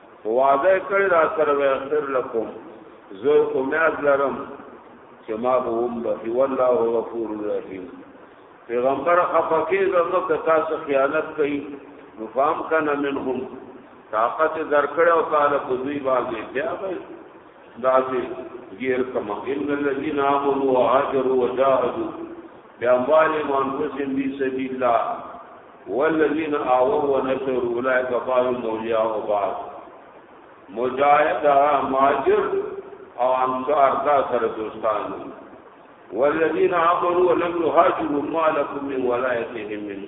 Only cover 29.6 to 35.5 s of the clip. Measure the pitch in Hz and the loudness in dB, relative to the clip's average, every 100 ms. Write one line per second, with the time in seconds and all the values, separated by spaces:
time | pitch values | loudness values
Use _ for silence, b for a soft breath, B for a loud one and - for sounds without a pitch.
29.6 | - - - - - - - - - - | -10 -14 -18 -20 -20 -20 -20 -20 -20 -20
30.6 | - 117 127 127 143 147 156 - 147 139 | -14 -6 -4 0 4 4 4 2 4 4
31.6 | 147 139 135 135 139 - 370 415 - - | 4 2 0 2 2 2 2 2 2 -2
32.6 | - - - - - - 127 127 131 127 | -4 -8 -14 -16 -14 -2 0 2 0 -2
33.6 | 131 147 135 139 147 139 120 120 113 107 | 0 4 4 4 2 2 2 0 -2 -4
34.6 | 107 107 113 104 95 95 - - - | -8 -4 -2 -2 -4 -8 -12 -16 -18